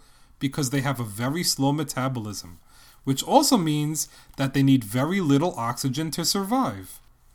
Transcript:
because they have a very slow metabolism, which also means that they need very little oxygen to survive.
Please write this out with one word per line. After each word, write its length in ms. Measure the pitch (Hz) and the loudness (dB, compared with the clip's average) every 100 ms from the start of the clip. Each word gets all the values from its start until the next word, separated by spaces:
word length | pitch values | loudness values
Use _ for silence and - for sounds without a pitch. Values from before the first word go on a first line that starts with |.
| - _ - - | -20 _ -20 -6
because 320 | 139 147 131 | -6 -2 -2
they 120 | 139 | 0
have 180 | 135 120 | -2 -2
a 40 | |
very 380 | 110 101 123 160 | -6 -4 -4 -2
slow 300 | 175 - 139 | -2 0 2
metabolism, 880 | 147 147 - 131 127 107 101 87 87 _ - - - | 0 -2 -4 -4 -4 -6 -10 -12 -20 _ -20 -20 -12
which 200 | - 139 | -4 -2
also 320 | - 240 302 240 | 4 4 6 4
means 520 | 160 151 151 156 - - - - | 4 0 0 -2 -6 -10 -20 -4
that 180 | 135 | -2
they 80 | 139 | 4
need 220 | 135 135 | 6 6
very 360 | 107 123 151 196 | 4 -2 0 0
little 340 | 160 139 175 143 | 2 4 2 -2
oxygen 560 | 117 117 139 127 160 | -6 -2 -4 -2 -4
to 120 | 143 | -4
survive. 760 | 165 202 196 254 220 98 95 - _ _ _ | -2 -2 0 0 0 -4 -12 -18 _ _ _